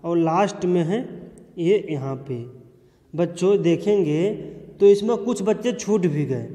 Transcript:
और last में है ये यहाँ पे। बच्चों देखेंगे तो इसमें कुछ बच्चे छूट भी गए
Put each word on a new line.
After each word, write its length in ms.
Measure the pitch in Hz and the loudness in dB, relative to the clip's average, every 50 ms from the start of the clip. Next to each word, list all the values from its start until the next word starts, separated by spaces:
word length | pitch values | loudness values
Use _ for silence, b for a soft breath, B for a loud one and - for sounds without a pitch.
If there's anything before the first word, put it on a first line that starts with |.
| - | -4
और 140 | 170 170 170 | 0 0 2
last 460 | 165 160 160 180 208 196 - - - | 2 2 2 2 2 0 -2 -4 -2
में 160 | 180 180 175 165 | 0 2 2 2
है 140 | 156 196 240 262 - - - - - - - - - - - | 0 -2 -2 -4 -6 -12 -16 -18 -20 -20 -20 -20 -18 -8 -4
ये 280 | 170 170 208 208 - - | 0 2 2 2 0 -4
यहाँ 240 | 156 139 131 135 135 127 | -6 -6 -4 -6 -8 -8
पे। 260 | - - 127 117 117 123 - - - - b b b b b b b b - | -8 -10 -10 -10 -10 -14 -16 -20 -20 -20 b b b b b b b b -4
बच्चों 460 | 151 175 170 175 - 180 190 208 190 | -4 -4 -4 -2 0 2 2 2 4
देखेंगे 720 | 160 170 165 - - 202 214 202 180 151 147 156 175 208 214 - - - - - - - - - | 4 2 0 2 2 0 2 2 2 0 0 0 0 -2 -2 -6 -10 -14 -14 -16 -18 -20 -2 6
तो 60 | 196 | 6
इसमें 300 | 202 202 202 202 220 233 208 | 8 8 6 4 0 -2 0
कुछ 240 | 202 233 240 - | 0 -4 -4 -2
बच्चे 300 | 196 208 214 214 214 233 202 | 0 0 0 0 0 -4 -4
छूट 320 | - - 196 208 220 175 | -2 -2 0 0 2 2
भी 180 | 175 143 147 143 | 2 0 0 -2
गए 240 | 127 131 120 113 117 | -2 -2 -4 -6 -8